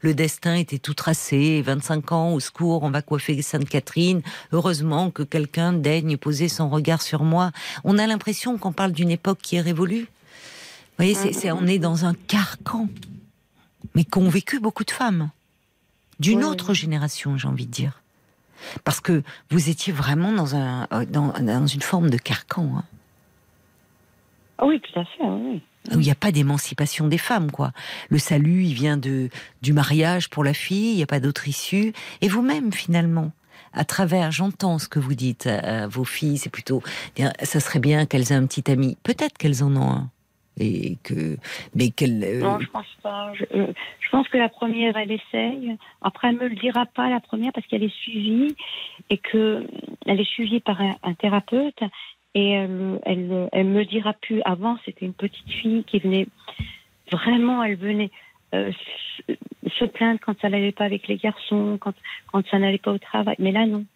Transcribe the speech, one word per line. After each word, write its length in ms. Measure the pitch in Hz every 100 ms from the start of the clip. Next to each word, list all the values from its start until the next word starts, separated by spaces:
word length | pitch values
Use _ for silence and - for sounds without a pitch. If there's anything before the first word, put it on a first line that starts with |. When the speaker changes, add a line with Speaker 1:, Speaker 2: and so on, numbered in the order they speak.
Speaker 1:
le 120 | 156 151
destin 400 | 160 - 170 170
était 240 | 165 139
tout 140 | -
tracé. 680 | 147 - 165 - 139 151 156
Vingt-cinq 500 | 135 139 - 156 151
ans, 220 | 170 165
au 60 | 160
secours, 420 | - - 170 165
on 60 | 147
va 120 | 143
coiffer 360 | 147 151 - 147
Sainte-Catherine. 800 | 147 151 143 147 - - 175 185 - - -
Heureusement 600 | 160 175 160 156 151 185
que 100 | -
quelqu'un 520 | 143 160 147 - 170
daigne 440 | 175 143 160 160 143
poser 300 | 147 147 170
son 220 | - 156
regard 320 | 151 151 165
sur 220 | - 156
moi. 280 | 160 165 180 - - -
On 140 | 160 202
a 80 | 220
l'impression 500 | 214 - 208 247 233
qu'on 160 | 190
parle 200 | 156 190
d'une 180 | 156 175
époque 280 | 165 - 190
qui 160 | - 175
est 40 |
révolue. 460 | 170 165 185 226 233 _ _ - - - - - - -
Vous 100 | 180
voyez, 100 | 202
c'est, 140 | 180
Speaker 2:
Mhm. 40 |
Speaker 1:
c'est, 180 | - 196
on 140 | 165 180
est 140 | 190
dans 260 | 165 165 175
un 80 |
carcan, 760 | 175 - 208 190 - - 226 214 - - - - _ _ _ _ _ - 156
mais 80 |
qu'ont 260 | 165 196 185
vécu 300 | 170 - 277
beaucoup 240 | 214 -
de 80 | 220
femmes. 400 | - 247 180 151 - _ _ _ _ _ _ _ _
D'une 200 | 151 220
Speaker 2:
Oui, 0 | 294
Speaker 1:
autre 180 | 190 180
Speaker 2:
oui. 60 | 196
Speaker 1:
génération, 600 | 156 151 147 - 143 139
j'ai 120 | 135
envie 180 | 131 120
de 60 |
dire. 320 | 120 131 - _ _ _ _ _ - - -
Parce 180 | - -
que 220 | - 165 139 - _
vous 200 | 165 147
étiez 220 | 160 -
vraiment 400 | 151 131 147 185
dans 240 | 214 147 143
un, 320 | 131 123 120
euh, 100 | 110 120
dans, 280 | 147 147
dans 320 | - 120 120 147
une 160 | 143
forme 300 | - 185 165
de 60 | 120
carcan, 560 | - 120 - - 156 131
hein. 60 | - - _ _ _ _ _ _ _ _ _ _ _ _ _ _ _ -
Speaker 2:
Ah 80 | 269
oui, 120 | 302
tout 200 | - 175
à 40 |
fait, 200 | 175 -
oui, 380 | - 190 247 208 - _ -
oui. 60 | 160
Speaker 1:
Où 40 |
il 60 | 143
n'y 60 |
a 40 | 143
pas 160 | 208
d'émancipation 760 | 151 139 143 - 135 147 - 151
des 100 | 170
femmes, 320 | - 233 151
quoi. 200 | - 135 - - - -
Le 100 | 151
salut, 440 | - 151 147 180
il 100 | 180 123
vient 200 | 147 147
de, 340 | 135 135 127 - - _
du 100 | 127
mariage 560 | 147 143 151 160 180 170
pour 140 | -
la 100 | 139
fille, 380 | 143 - 190 220
il 60 | 208
n'y 60 |
a 40 | 147
pas 120 | 143
d'autre 280 | 135 143 143
issue. 440 | 139 - 190 220 214 - -
Et 60 | 202
vous-même, 440 | 208 247 302 240
finalement, 600 | 190 - 170 170 165 156 - _ - -
à 100 | -
travers, 480 | 151 - 185 185 160
j'entends 460 | 151 196 - 190 165
ce 100 | -
que 120 | 151
vous 160 | 131 135
dites 320 | 127 117 -
à, 360 | 104 76 110 104
à 20 |
vos 180 | 113 127
filles, 320 | - 156 143
c'est 140 | -
plutôt, 320 | - - 135 - - - -
bien, 180 | 135 -
ça 180 | - 156
serait 200 | - 156
bien 260 | 135 151 151
qu'elles 260 | 135 120
aient 40 | 135
un 100 | 135
petit 240 | - 139
ami. 240 | 131 135 -
Peut-être 380 | - 247 302 -
qu'elles 240 | 156 131
en 120 | 143 135
ont 140 | 131
un. 180 | 127 131 _ _ _ _ -
Et 400 | 107 90 98 90
que, 360 | - - 80 76 - - -
mais 160 | - 123
qu'elles, 340 | - 139 113
euh, 160 | 95 117
Speaker 2:
Non, 180 | 123 202
je 80 | 120
pense 180 | - 208 -
pas. 320 | 208 202 208
Je, 100 | 202 202 196
euh, 160 | 185 180 - -
je 100 | -
pense 160 | 262 269
que 100 | 262
la 120 | 233
première, 460 | - 233 226 233 220
elle 160 | 208
essaye. 640 | 214 - 226 233 269 247 220 - _
Après, 260 | 190 - 247
elle 60 | 240
me 100 | 247
le 80 | 208
dira 300 | 247 240 247
pas, 240 | - 247
la 100 | 247
première, 320 | - 220 240
parce 120 | 262 -
qu'elle 160 | 214
est 100 | 208 -
suivie 520 | - 226 208 226 294 294 - - - - -
et 80 | 196
que 480 | - 220 220 214 - - - - -
elle 140 | 196
est 80 | 208
suivie 280 | - 226 233
par 200 | - 185
un, 160 | 196 -
un 140 | - 170
thérapeute 680 | 214 202 196 240 285 - 208 - - - _ 202
et 160 | 202
elle, 480 | 202 190 185 190 190 -
elle, 420 | 180 180 185 180
elle 140 | - 190
me 180 | 202
dira 300 | 208 208 214
plus. 300 | 208 - 220 -
Avant, 320 | 180 214 240 -
c'était 220 | - 185
une 60 | 185
petite 340 | 196 - -
fille 340 | - 226 226 -
qui 120 | 208
venait, 300 | 190 190 190 _ - - - - _ _ -
vraiment, 520 | 170 226 240 240 247
elle 120 | 226 190
venait, 340 | 196 208 202 - - _ _
euh, 180 | - 139 185 - - - - -
se, 60 | - - - - -
se 60 | 240
plaindre 340 | - 226 226
quand 160 | - 202
ça 100 | 208
n'allait 220 | 202 202
pas 140 | 196 208
avec 220 | 202 -
les 100 | 202
garçons, 600 | 220 208 - 208 208 202
quand, 140 | 202 196 - - -
quand 140 | 196 185
ça 80 | 196
n'allait 180 | 196 196
pas 140 | -
au 80 | 202
travail. 360 | - 214 214 -
Mais 120 | 190
là, 140 | 202 226
non. 200 | 208 208